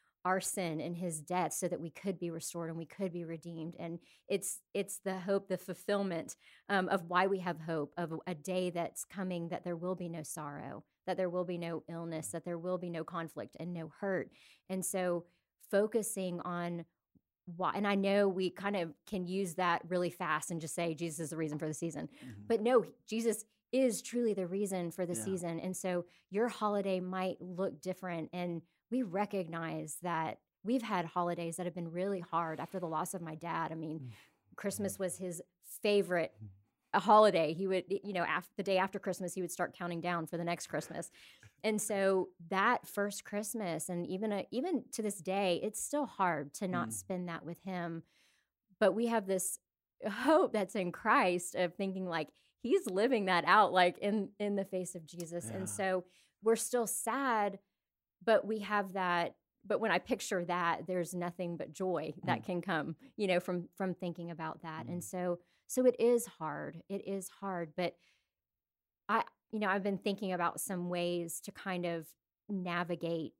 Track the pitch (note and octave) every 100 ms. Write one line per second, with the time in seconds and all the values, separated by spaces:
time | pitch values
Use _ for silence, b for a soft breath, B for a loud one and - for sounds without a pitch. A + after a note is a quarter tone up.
0 | b _ F3+ F#3 - - F3 D#3+ D#3 E3+
1 | F3+ D#3 D3 F3+ D#3+ - F3+ F3 D#3+ -
2 | G3+ E3+ E3+ E3 - E3+ D#3+ E3 E3 -
3 | G3 E3+ E3 E3 E3+ E3 D#3+ - E3+ E3
4 | B B - G3 - - _ G3 G3 -
5 | F#3+ F#3+ F3+ G3 G3 F#3 - F3 - G3+
6 | G3 E3 F3 - B B - G3 F3+ F#3+
7 | E3+ F3+ F#3+ F#3+ F3+ E3 D#3+ D#3+ C#3+ -
8 | E3+ D#3+ - E3 C#3+ F#3 F3+ E3+ E3+ -
9 | - G3 F#3 F3 G3 - F3 E3+ F3 F3+
10 | F3 E3 D3+ - D3 C#3+ C#3 - - _
11 | - F#3+ F#3 F3+ F3 F3 E3+ E3 - E3+
12 | E3 D#3+ D#3+ E3 F3 E3+ F3 F3+ F3+ E3
13 | D#3+ E3+ E3 - A2 - E3+ F3 D#3+ -
14 | G3 F#3 A2+ B B B - F#3+ F3+ F#3+
15 | F3+ F3 F3 b b _ - G3 G#3 A3+
16 | G3 - F#3 F3 F3+ F3 F3 E3+ D#3+ _
17 | _ _ _ _ - E3+ F3 - G#3 G3+
18 | G3 G3+ G3+ F#3 F#3 - G3+ G3+ E3 -
19 | - G3 F3 F#3+ F#3+ D#3+ F3+ E3+ E3 F3+
20 | F3+ - E3+ D#3 - E3+ D#3 - E3+ D3+
21 | E3+ D3 D#3+ D#3+ D#3+ D3 D#3 D3+ E3+ D#3+
22 | D#3+ - B2+ G#2 G#3 A3+ A3 B3 - -
23 | - A3+ A3+ A3 - _ - B3+ C4 F#3+
24 | - A#3+ A#3 G3 F3+ F#3+ G#3 F#3 E3+ D#3+
25 | F3+ F3+ G#3+ F#3+ E3+ E3 F#3 F#3 F#3+ F3+
26 | E3+ B B G3 A#3+ G3 G#3+ G3+ G3 F#3
27 | F3+ F#3 F#3+ - F3+ F3 F#3+ D3+ F3+ F3+
28 | F#3 E3+ D#3 F3+ F3+ E3+ - b - B3
29 | A3+ F3+ G3+ G3 E3 E3 E3 D#3+ D#3 -
30 | F3+ E3 E3 - _ _ F#3+ B3+ A3 G3
31 | E3 F3+ F3 F3 E3+ E3+ F3+ F3 E3+ E3+
32 | F#3+ G3 F3 E3 E3 D#3 E3 F#3+ E3 D#3+
33 | F3 F#3+ E3 D#3+ E3+ E3 D#3+ D#3+ D#3 D#3
34 | B2+ G#2 B B _ - G3+ F#3+ G3+ -
35 | F#3 - F#3 E3+ - _ - - G#3+ G#3
36 | F3 F3+ D#3+ - - - _ _ _ -
37 | F#3 G#3+ G#3+ F3 D#3 D#3+ G3 F#3 - G3
38 | G3 F#3+ E3+ D#3 - - F#3 F#3 F#3+ F#3+
39 | - F3+ F#3 F#3 F3 - F3+ - F3 E3+
40 | E3+ F3 D#3+ E3+ E3+ E3+ - D3+ - -
41 | - B B B B B G#3 G#3+ - G3+
42 | G3 F#3+ - - E3 F#3+ G#3 B3 - -
43 | G3+ G3+ - G#3 G#3+ A#3 F#3+ D#3+ - F3
44 | E3+ F#3 G#3+ G3+ - A#3 E4 D#4 - -
45 | G#3+ G3+ E3+ F#3+ G3 F3 G#3+ G#3+ - D4
46 | C4 - F#3 D#3 C#3+ - F#3+ F3+ E3 A2
47 | - F#3 F3+ E3 D#3 E3+ F#3+ F3+ E3+ E3
48 | - b b b b _ _ G3 G#3+ F#3+
49 | A#3 A3+ F#3+ F#3+ - - _ _ _ -
50 | - G#3 C4+ D#4+ F#4 G#3+ F#3+ A3 F3+ -
51 | A3 C4 G3 F3+ - - F3 F3 F#3+ F#3+
52 | F#3 E3 D3+ _ b b A#3 F#4+ D4+ F#3
53 | A#3+ B3 F#3+ F3 E3 G3+ G3+ F3+ F3+ -
54 | G3+ G#3+ G3 - G#3 G3+ F#3+ F#3 F3+ F3
55 | D#3+ E3+ E3 F3 F3 F#3+ F#3+ - F#3+ F#3
56 | F3+ b b b G#3+ A3+ - B3 A3 -
57 | - B3+ C4+ A3 G3+ F#3+ _ _ _ _
58 | _ _ F3+ A3 G3+ A3 G3+ G#3 G3 F#3+
59 | F3+ F3 E3+ - _ _ - G#3 G#3+ F3
60 | - A#3+ - F#3+ F3 F3 E3+ E3 E3+ F#3
61 | E3+ F3+ F3 E3+ F3 E3+ - D3+ F#3+ E3
62 | - - - F3 - F3+ F3 E3 D3 E3+
63 | B - G3+ F3+ F3 F3+ F3 - F#3+ F3
64 | F3+ E3+ E3+ D#3+ D#3+ D#3 E3 D#3 - F3
65 | - F#3 F3+ F3 b b b - B3+ A#3+
66 | A#3 A#3+ A#3 - D#3 D3+ D3 D#3+ - G3
67 | - G3 F#3 - G3 F3+ E3 D3+ F3 -
68 | b b b _ _ _ _ _ _ _
69 | - A3 - _ - A3 G#3 G3 G3 G3
70 | G#3+ G3 G3 F3+ E3+ - - F#3 F3 F3
71 | F3 F3 E3+ - - - - F3+ F3 E3+
72 | D#3+ - _ _ - G3+ F3+ F3 F3 F3
73 | E3+ E3 D3